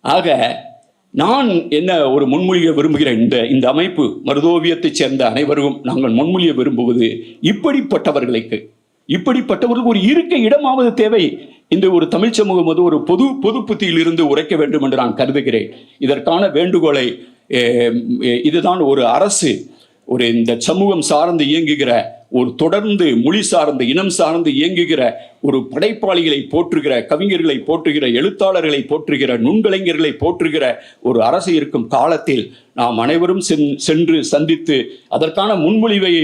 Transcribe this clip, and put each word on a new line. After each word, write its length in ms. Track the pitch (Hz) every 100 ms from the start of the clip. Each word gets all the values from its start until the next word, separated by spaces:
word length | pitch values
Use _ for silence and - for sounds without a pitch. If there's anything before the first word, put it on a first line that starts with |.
ஆக 560 | - 165 165 135 117 - - - _ _ _
நான் 600 | 131 170 262 254 175 165
என்ன 400 | 151 180 175 139
ஒரு 160 | 135 135
முன்மொழிய 480 | 143 185 180 165
விரும்புகிறேன், 440 | 147 156 143 147 113
இந்த, 280 | 113 123 117
இந்த 220 | 135 123
அமைப்பு 520 | 139 180 170 127 92
மருதோவியத்தைச் 720 | - 143 160 170 165 170 160
சேர்ந்த 320 | 147 135 135 156
அனைவரும் 540 | - 147 147 143 131
நாங்கள் 300 | 127 127 131
முன்மொழிய 420 | 113 156 185 170
விரும்புவது 680 | 127 127 117 120 123 113 107 - -
இப்படிப்பட்டவர்களுக்கு, 1200 | 160 202 320 277 233 175 - 143 123 117 113 107 - _ _ _ _
இப்படிப்பட்டவர்களுக்கு 760 | 170 180 254 - 208 240 240
ஒரு 180 | 233 214
இருக்கை 440 | 190 311 339 339 220
இடமாவது 480 | 285 285 262 240
தேவை. 540 | - 214 220 165 - - - _
இந்த 220 | 170 190
ஒரு 180 | 175 160
தமிழ் 220 | 165 220
சமூகம் 340 | 226 208 180
வந்து 180 | 160 160
ஒரு 200 | 175 156
பொது, 220 | - 180 269 269
பொது 240 | 202 233
புத்தியில் 340 | 214 214 190 165
இருந்து 280 | 165 165 156
உரைக்க 300 | 143 156 170
வேண்டும் 260 | 147 147
என்று 140 | 135 131
நான் 180 | 123
கருதுகிறேன். 560 | 107 135 143 127 113 101 - - _
இதற்கான 500 | 131 143 - 165 196
வேண்டுகோளை, 720 | 139 175 180 160 143 123 90 - _ _
எ, 100 | 127 120 120 117 117 117 123
எ, 200 | 123 120
இதுதான் 360 | 151 165 160 180
ஒரு 280 | 147 139 120
அரசு, 600 | 123 202 196 160 107 - - _ _
ஒரு 240 | - 123 120
இந்த 260 | 117 113 120
சமூகம் 440 | - 175 202 185
சார்ந்து 420 | 143 147 170 170
இயங்குகிற 580 | 143 156 160 147 135 120 104 - _
ஒரு 220 | 127 123
தொடர்ந்து 520 | 123 156 196 214 202 170 117
மொழி 260 | 123 196
சார்ந்து, 460 | 202 175 151 135 123
இனம் 200 | 143 196
சார்ந்து 420 | 170 160 170 160
இயங்குகிற 520 | 135 165 180 170 156 120 - - _
ஒரு 180 | 139 135 123
படைப்பாளிகளை 680 | 135 196 220 190 180 165 139 131
போற்றுகிற, 420 | 151 170 160 147 123 113
கவிஞர்களை 500 | 151 196 180 165 135
போற்றுகிற, 440 | - 160 160 151 135
எழுத்தாளர்களை 680 | 117 165 190 196 185 160 147
போற்றுகிற, 500 | 123 151 151 143 131 120
நுண்கலைஞர்களை 760 | 117 208 220 190 185 160 156
போற்றுகிற 520 | 127 165 175 160 151 131 117 - _
ஒரு 200 | 120 117
அரசு 320 | 110 160 185
இருக்கும் 320 | 165 139 139 113
காலத்தில் 560 | 135 143 160 - 135 101 - _
நாம் 240 | - 123 117
அனைவரும் 420 | 117 165 175 190
சென்-, 360 | - 151 147 143
சென்று 480 | - 156 165 160
சந்தித்து 520 | - 147 156 160 - 139 117 - _
அதற்கான 460 | 120 160 160 202
முன்மொழிவை 600 | 190 160 220 226 202 190 170